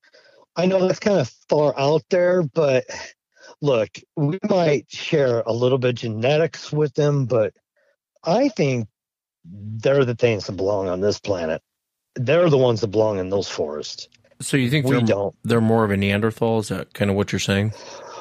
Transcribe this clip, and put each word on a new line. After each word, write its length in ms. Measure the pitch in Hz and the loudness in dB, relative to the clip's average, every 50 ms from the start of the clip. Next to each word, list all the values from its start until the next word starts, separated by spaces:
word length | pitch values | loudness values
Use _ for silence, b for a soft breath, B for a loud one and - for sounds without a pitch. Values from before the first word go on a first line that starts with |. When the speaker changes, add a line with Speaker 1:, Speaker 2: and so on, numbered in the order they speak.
| b b b b b b b b b b _ | b b b b b b b b b b _
Speaker 1:
I 100 | - 175 | -2 0
know 200 | 185 190 190 180 | 2 2 2 2
that's 140 | 185 180 - | 2 0 0
kind 200 | - 214 202 175 | 0 2 2 2
of 100 | 135 - - _ _ - | 2 -2 -6 _ _ 0
far 280 | 170 147 151 143 - 139 | 2 2 4 2 2 2
out 260 | 139 139 156 160 - _ | 2 2 2 2 0 _
there, 340 | 196 180 175 180 180 180 170 | 0 2 4 4 2 2 0
but 420 | 135 - 165 156 139 131 127 - - B B B B B _ _ _ B B B B B B | 0 0 0 2 2 2 2 0 -4 B B B B B _ _ _ B B B B B B
look, 280 | 151 143 131 113 107 - - - - _ _ | -2 0 2 2 0 -2 -6 -12 -20 _ _
we 240 | 165 147 143 170 196 - 214 | -4 -2 -2 -2 -2 -2 0
might 360 | 202 185 170 156 147 131 - _ | 0 2 2 2 0 0 -2 _
share 520 | - - - - - 151 139 127 120 117 | -12 -12 -6 -2 0 2 2 2 2 0
a 120 | 110 113 110 | 0 -2 -2
little 240 | 117 123 127 131 131 | 0 2 2 2 2
bit 120 | 123 127 | 0 -2
of 40 | 123 | -2
genetics 760 | 117 - 117 107 107 113 131 151 151 165 165 - - - - 151 | -2 -6 -6 -4 -2 0 0 2 2 0 0 -4 -8 -12 -6 -2
with 200 | 147 151 143 - | -2 -2 -2 0
them, 320 | - 147 147 143 139 135 | 0 0 0 0 0 0
but 280 | 110 123 113 107 95 - _ _ _ _ _ _ _ _ _ _ _ _ _ - | 0 0 0 0 0 -4 _ _ _ _ _ _ _ _ _ _ _ _ _ -4
I 260 | 160 175 226 277 277 | 0 0 2 2 0
think 380 | - - 160 139 131 120 110 - _ _ _ _ _ _ _ _ _ _ _ | 0 0 -2 0 0 -2 -4 -8 _ _ _ _ _ _ _ _ _ _ _
they're 640 | 82 92 101 101 107 110 113 - 139 139 143 135 | -20 -18 -16 -12 -12 -10 -4 0 2 2 2 2
the 100 | 123 120 | 2 0
things 300 | - - 120 110 98 - - | 0 2 2 2 0 -2 -6
that 60 | 101 | -6
belong 340 | 90 95 98 104 98 98 92 | -4 -2 0 0 0 -2 -2
on 140 | 90 92 | -2 0
this 180 | 98 104 95 - | 0 0 -2 -2
planet. 420 | - 101 98 90 82 80 82 78 - _ _ _ _ _ _ _ _ _ _ | -4 -4 -4 -4 -4 -4 -4 -6 -8 _ _ _ _ _ _ _ _ _ _
They're 340 | - 123 120 147 170 180 170 | -6 -2 0 2 4 4 4
the 80 | 143 131 | 4 4
ones 240 | 131 123 117 104 | 4 2 2 0
that 60 | 113 101 | -2 -2
belong 320 | 95 107 107 107 104 95 | 0 2 2 2 0 -2
in 100 | 92 92 | -4 -2
those 200 | 95 101 90 - | -2 -4 -4 -4
forests. 580 | - - 82 73 76 73 - - - - - - _ _ _ _ _ - | -6 -6 -6 -6 -6 -8 -10 -10 -14 -16 -18 -20 _ _ _ _ _ -14
Speaker 2:
So 160 | - - - | -6 -2 0
you 140 | 131 127 120 | 0 0 0
think 160 | 143 156 127 | 0 0 0
Speaker 1:
We 120 | 127 135 123 | 0 0 2
Speaker 2:
they're, 40 | |
Speaker 1:
don't. 340 | 117 110 104 101 101 92 - _ - | 2 0 0 0 -2 -4 -8 _ -4
Speaker 2:
they're 180 | 107 113 117 | 0 2 2
more 220 | 113 110 113 113 110 | 4 4 4 4 4
of 80 | 104 | 2
a 60 | 101 98 | 2 0
Neanderthal? 600 | 98 101 101 104 107 113 110 - 117 113 113 110 | 0 0 0 0 0 -2 -2 -2 -2 0 0 0
Is 100 | 101 - | -2 -4
that 240 | 95 90 - - - | -6 -8 -8 -10 -6
kind 160 | - 104 101 | -2 0 0
of 80 | 98 101 | 2 0
what 140 | 101 - | 0 -2
you're 80 | - 95 | -2 -4
saying? 340 | - - 98 98 104 110 107 B B B B B B B B B | -2 0 0 0 0 -2 -4 B B B B B B B B B